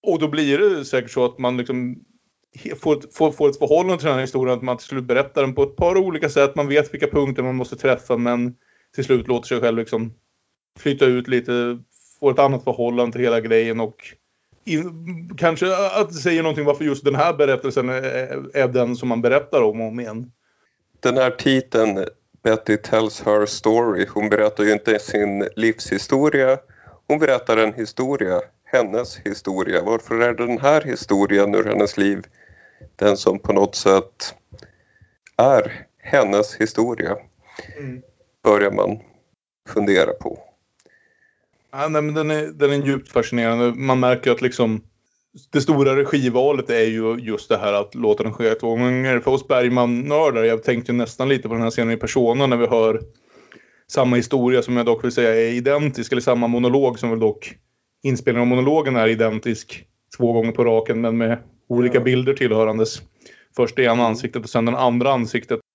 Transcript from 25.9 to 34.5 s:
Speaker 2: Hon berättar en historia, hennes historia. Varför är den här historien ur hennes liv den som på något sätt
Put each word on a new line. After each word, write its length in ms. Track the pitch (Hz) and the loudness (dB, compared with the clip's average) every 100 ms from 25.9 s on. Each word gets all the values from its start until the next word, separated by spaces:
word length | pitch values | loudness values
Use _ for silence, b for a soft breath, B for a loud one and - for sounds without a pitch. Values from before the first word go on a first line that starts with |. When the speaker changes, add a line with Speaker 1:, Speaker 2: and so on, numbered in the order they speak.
| 98 - 135 147 143 131 135 b b b b _ | -6 -2 0 2 2 0 0 b b b b _
Speaker 2:
Hon 120 | 151 | 0
berättar 380 | 151 127 - 110 | 2 0 0 2
en 160 | 110 | 2
historia, 680 | 117 110 - 131 139 95 90 - _ | -2 -8 -4 -4 -2 -2 -2 -4 _
hennes 540 | _ 127 110 107 120 - | _ 0 0 -4 -6 -8
historia. 640 | 104 98 - 92 92 90 | -10 -8 -6 -4 -2 -2
Varför 380 | 92 113 - 113 | 0 -4 -2 0
är 140 | 120 | 0
den 240 | 117 120 120 | 0 -4 0
här 240 | 135 151 | 2 2
historien 720 | 147 120 - 98 98 101 101 | 0 -8 -2 0 2 2 4
ur 100 | 101 | 2
hennes 320 | 104 101 104 - | 0 0 0 2
liv 260 | 101 98 - b b b b b b - | 0 0 -8 b b b b b b -2
den 200 | 104 101 | 0 2
som 220 | - 98 | 0 -2
på 140 | - | 0
något 220 | 98 98 | 2 2
sätt 600 | - 98 98 - _ - - _ | 0 2 2 2 _ -14 -14 _